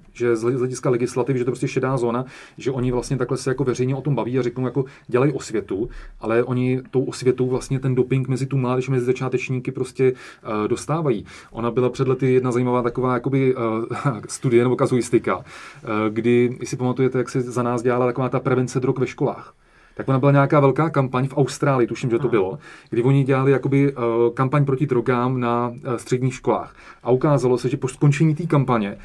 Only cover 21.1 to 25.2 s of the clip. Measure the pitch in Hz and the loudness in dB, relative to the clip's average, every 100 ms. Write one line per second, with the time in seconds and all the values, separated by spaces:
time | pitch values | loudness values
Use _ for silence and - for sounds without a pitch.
21.1 | 127 135 - 131 - 143 131 113 117 127 | 0 -2 0 -2 0 0 2 0 0 -2
22.1 | 117 127 110 95 85 - - - 113 120 | 0 2 2 0 -4 -14 -20 -4 0 4
23.1 | 139 135 135 135 135 139 139 139 135 117 | 4 4 2 4 2 2 2 2 0 0
24.1 | 117 120 117 131 147 139 131 147 123 113 | 2 2 2 0 2 2 0 0 0 2
25.1 | 123 | 0